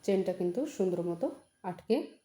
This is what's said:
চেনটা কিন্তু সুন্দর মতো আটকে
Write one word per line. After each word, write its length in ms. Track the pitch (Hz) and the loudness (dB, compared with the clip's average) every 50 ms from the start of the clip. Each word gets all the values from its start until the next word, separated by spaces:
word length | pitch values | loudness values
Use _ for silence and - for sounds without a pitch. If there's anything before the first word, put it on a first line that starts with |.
| - | 2
চেনটা 280 | - 196 196 185 185 180 | 2 2 2 2 2 0
কিন্তু 280 | 185 185 180 175 208 285 | 0 0 0 0 0 -2
সুন্দর 340 | 302 - - 196 185 175 175 170 | -4 0 0 0 2 2 0 0
মতো 240 | 175 170 165 254 285 - - - _ _ _ - | -2 -2 -2 -2 -4 -4 -6 -18 _ _ _ -8
আটকে 340 | 190 180 - - _ 220 277 311 - - - _ | -8 -8 -8 0 _ 0 0 0 -4 -12 -20 _